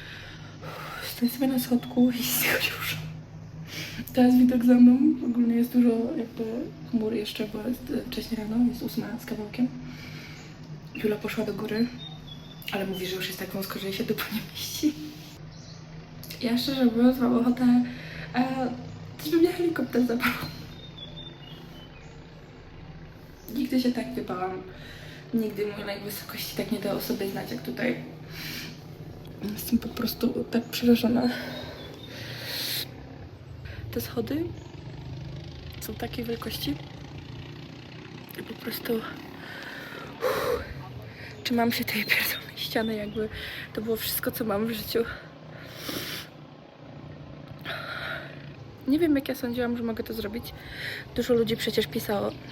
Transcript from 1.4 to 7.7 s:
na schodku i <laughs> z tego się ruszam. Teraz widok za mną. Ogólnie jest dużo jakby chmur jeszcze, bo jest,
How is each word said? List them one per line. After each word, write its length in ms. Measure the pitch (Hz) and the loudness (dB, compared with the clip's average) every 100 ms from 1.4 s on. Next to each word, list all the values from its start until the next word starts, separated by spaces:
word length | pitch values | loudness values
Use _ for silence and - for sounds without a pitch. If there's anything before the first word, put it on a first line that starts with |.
| 269 | 2
na 120 | 254 | 4
schodku 520 | - 240 - - 247 | 4 2 4 6 6
i 120 | 240 247 | 6 0
<laughs> 40 | |
z 100 | - | 2
tego 180 | - - | 4 4
się 140 | - - | 2 -2
ruszam. 220 | - - - - - - - - - - - - - | -4 -4 -6 -8 -12 -12 -12 -12 -10 -8 -8 -8 0
Teraz 220 | - 247 247 | 8 10 12
widok 260 | 247 254 | 10 8
za 100 | 240 | 10
mną. 240 | 247 247 254 302 - 247 | 12 12 12 8 6 4
Ogólnie 280 | 240 233 | 4 6
jest 180 | 233 240 | 6 6
dużo 160 | 247 240 226 233 311 | 8 8 6 2 0
jakby 280 | 226 - 220 233 330 - - | -2 -2 -2 -2 -4 -8 0
chmur 240 | 233 214 | 2 2
jeszcze, 320 | 220 214 - 214 | 0 0 -2 -4
bo 200 | 214 | -2
jest, 220 | 214 | -2